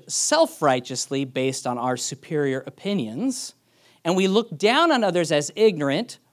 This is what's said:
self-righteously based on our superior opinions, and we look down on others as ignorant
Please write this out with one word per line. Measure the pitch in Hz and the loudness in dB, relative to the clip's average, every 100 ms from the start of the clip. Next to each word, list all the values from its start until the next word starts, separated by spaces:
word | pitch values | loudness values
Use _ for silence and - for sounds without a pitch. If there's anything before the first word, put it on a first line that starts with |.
| - | -8
self-righteously | - - 302 320 - 147 127 123 127 - 139 135 | -4 0 2 2 2 2 2 -2 -8 -4 -4 -4
based | 131 131 131 127 | -2 -2 -2 -6
on | 120 | -4
our | 127 123 | -2 -4
superior | - 135 - 151 143 131 - | -6 -10 -6 -2 -2 -2 -8
opinions, | - 202 196 110 123 262 247 - _ _ _ _ _ | -10 -4 -4 -4 -4 -4 -4 -10 _ _ _ _ _
and | 165 185 | -2 2
we | 190 | 2
look | 202 226 151 | 2 0 0
down | 208 277 339 | 2 4 4
on | 254 | 4
others | 196 175 160 | 2 0 2
as | 147 147 | 0 -2
ignorant | 202 220 160 139 151 240 - _ | 2 2 2 0 0 -4 -12 _